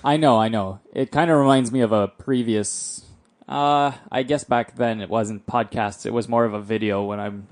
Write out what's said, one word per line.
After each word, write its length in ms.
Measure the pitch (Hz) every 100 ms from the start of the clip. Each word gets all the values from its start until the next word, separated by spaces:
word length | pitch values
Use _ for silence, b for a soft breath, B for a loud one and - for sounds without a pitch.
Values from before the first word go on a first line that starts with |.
Yeah, 60 | 143
I 60 | 156
know, 200 | 151 113
I 120 | 110
know. 300 | 113 95 95 _
It 180 | - 131
kinda 240 | 147 170 151
reminds 360 | 135 135 120
me 100 | 131
of 100 | 113
a 160 | 107 98
previous, 960 | - - 127 117 107 101 - - - - - _ _ -
uh, 440 | 143 143 147 143 123 -
I 120 | 131
guess 200 | 127 147
back 320 | - 120 117 -
then 260 | 120 110
it 80 | 92
wasn't 360 | 110 107 104 -
podcasts. 580 | 123 104 117 104 - -
It 60 |
was 160 | 117 113
more 160 | 117 117
of 80 |
a 80 | 104
video 420 | 104 110 107 98
when 160 | 101 104
I'm, 280 | 104 101 101